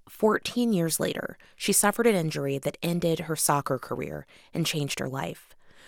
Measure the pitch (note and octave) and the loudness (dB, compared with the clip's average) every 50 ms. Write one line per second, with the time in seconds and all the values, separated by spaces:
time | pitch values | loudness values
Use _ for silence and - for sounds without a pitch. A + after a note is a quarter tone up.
0 | - - - - - G#3+ - - - - - A#3+ A#3+ A#3 G#3+ F3 E3 D#3+ D3+ - | -14 -18 -6 0 2 2 2 2 -2 -4 -2 0 0 2 2 2 2 0 0 0
1 | - - - - - - - - - - - - - - G3 - - G#3 G3+ - | -2 -2 -2 -4 -6 -8 -10 -12 -18 -20 -14 -6 -2 2 2 4 4 4 4 4
2 | A3+ A#3 G#3 F3+ E3 D#3 - D3+ C#3 C#3 C#3 C#3 - D3 - - - E3+ E3+ F3 | 4 4 4 4 2 0 -2 -2 -2 -2 -2 -2 -2 -4 -6 -4 -2 -2 0 2
3 | E3+ E3+ E3 D#3 E3 D#3 D#3+ - - - D3+ C#3+ C#3 - C#3 B2 - - A#2 - | 2 2 0 0 -2 -4 -2 0 2 2 2 2 2 0 -2 -2 -2 -6 -6 -6
4 | D#2 C#2+ D2+ D2 - _ - - - - - E3 D#3+ - - D#3 C#3+ C3+ - - | -6 -6 -8 -10 -12 _ -20 -20 -20 -10 -4 -2 -2 -2 0 -2 -2 -4 -4 -4
5 | - C3+ B2+ C3+ D#3 E3+ - - - _ - - - - - - - | -6 -6 -4 -6 -6 -6 -8 -10 -16 _ -20 -20 -20 -20 -20 -20 -20